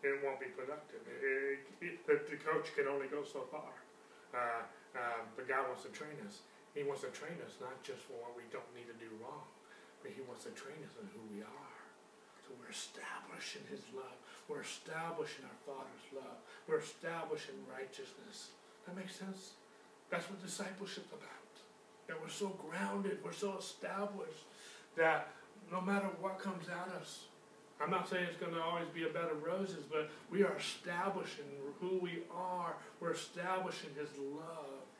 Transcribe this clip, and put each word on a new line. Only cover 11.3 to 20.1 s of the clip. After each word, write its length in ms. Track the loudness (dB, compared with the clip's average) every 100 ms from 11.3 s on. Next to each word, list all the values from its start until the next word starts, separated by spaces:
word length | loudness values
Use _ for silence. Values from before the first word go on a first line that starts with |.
we 80 | -6
are. 360 | -6 -8 -10 -12 -14 -16 -20 -20 -20 -18 -12 -10
We're 140 | -8
established 840 | -6 -6 -6 -6 -6 -6 -6 -6
in 100 | -6 -6
his 140 | -6 -6
love. 240 | -6 -6 -10 -14 -16 -4
We're 140 | -2
established 760 | -2 -6 -4 -2 0 0 0 -2
in 60 | -10
our 140 | -10
Father's 440 | -6 -6 -6 -10 -8
love. 280 | -8 -6 -10 -12 -14 6
We're 140 | 6
established 680 | 6 -4 -2 0 0 -2 -2
in 100 | -8 -6
righteousness. 800 | -6 -6 -6 -10 -10 -12 -10 -10 -14 -20 -14 -8
That 100 | -4
makes 180 | -4
sense? 380 | -4 -4 -4 -8 -14 -18 -20 -20 -20 -2